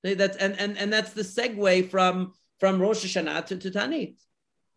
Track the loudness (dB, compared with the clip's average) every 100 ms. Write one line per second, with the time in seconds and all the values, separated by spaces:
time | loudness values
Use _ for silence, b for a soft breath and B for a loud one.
0 | -2 2 0 2 -2 -2 -4 -4 0 0
1 | -2 -8 -6 -4 -4 0 4 4 4 4
2 | 2 2 -6 _ _ _ 2 4 2 0
3 | -2 -4 -2 -4 -6 -8 -4 -4 -2 -4
4 | -6 -12 _ _ _ _ _